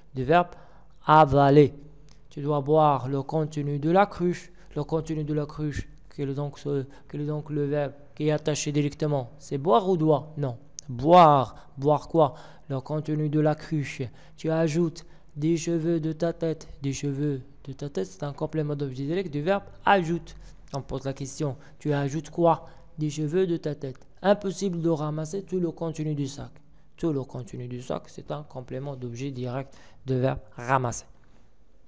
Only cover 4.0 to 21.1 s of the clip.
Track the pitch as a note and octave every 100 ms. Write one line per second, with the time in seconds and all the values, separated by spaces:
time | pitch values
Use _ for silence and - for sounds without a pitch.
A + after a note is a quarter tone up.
4 | G3+ - F3 F3 - - - D3+ D3 D#3+
5 | D#3 D#3 D3 D3+ D3 D3 D3+ C#3 - -
6 | - - C#3 C#3 C#3+ C#3 C#3+ C#3+ C3+ -
7 | - D3 D3 D3+ D3 D3 C#3+ D3 C#3+ -
8 | - - D3+ D3+ D#3 D3 - D3 C#3+ C#3
9 | D#3 C#3+ A#2+ - - C#3+ C#3 A3+ F#3 F#3
10 | D#3 D3 - - C#3+ A#2 - - - A#2+
11 | C#3 F3+ E3 D3 A#2 - - - C#3 D3
12 | - E3 D3 - - - - C3+ - D#3
13 | D3+ D3+ D3+ D3+ D3+ D3+ - D#3 C3 -
14 | B2 - - - D#3 D#3+ E3 D3+ E3+ D#3
15 | - - - D3 D3+ E3 D#3+ E3+ D#3+ E3+
16 | D#3 D#3 E3+ E3 E3 D#3 - - C#3 C3
17 | D3 C#3 D3 C3+ A#2+ - - C3+ C#3+ E3
18 | F#3 - D3 C#3 D#3 D#3 D3+ D3 C#3+ B2+
19 | C#3 F3 F#3 C#3+ D3+ G3 G3 - - G3+
20 | D#3+ E3+ - - - - - C#3 - C3
21 | C3